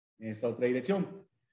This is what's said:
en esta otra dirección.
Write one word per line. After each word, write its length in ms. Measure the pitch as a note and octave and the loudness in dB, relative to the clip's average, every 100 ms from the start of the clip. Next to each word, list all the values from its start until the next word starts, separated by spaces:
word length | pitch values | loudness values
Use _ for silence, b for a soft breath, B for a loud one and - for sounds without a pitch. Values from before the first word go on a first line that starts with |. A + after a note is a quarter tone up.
| _ - | _ -12
en 80 | A2 | -8
esta 200 | G#2+ A#2+ | -2 -2
otra 180 | A2+ B2 | 2 2
dirección. 580 | B2+ B2 G3 - - - _ _ | 2 2 0 0 -6 -20 _ _